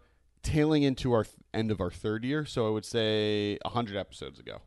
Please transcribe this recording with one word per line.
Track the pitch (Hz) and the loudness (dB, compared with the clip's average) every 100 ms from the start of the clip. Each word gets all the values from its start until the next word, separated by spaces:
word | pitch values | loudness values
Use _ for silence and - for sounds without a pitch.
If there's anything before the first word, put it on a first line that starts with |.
| _ _ _ _ | _ _ _ _
tailing | - 151 151 156 | 0 2 4 4
into | 139 127 131 | 4 2 2
our | 113 | 2
th-, | - - - | 2 -6 -8
end | - 110 | -2 0
of | 95 | 0
our | 87 | -2
third | - 110 110 | -4 -4 -2
year, | 127 151 143 | -2 -2 -2
so | 131 110 | -2 0
I | |
would | 107 - | -2 -2
say | 117 110 107 107 104 104 101 - | 0 2 2 2 0 0 -2 -4
a | |
hundred | 120 113 98 | -4 -4 -6
episodes | 92 - 67 - | -8 -12 -14 -14
ago. | 58 50 | -16 -16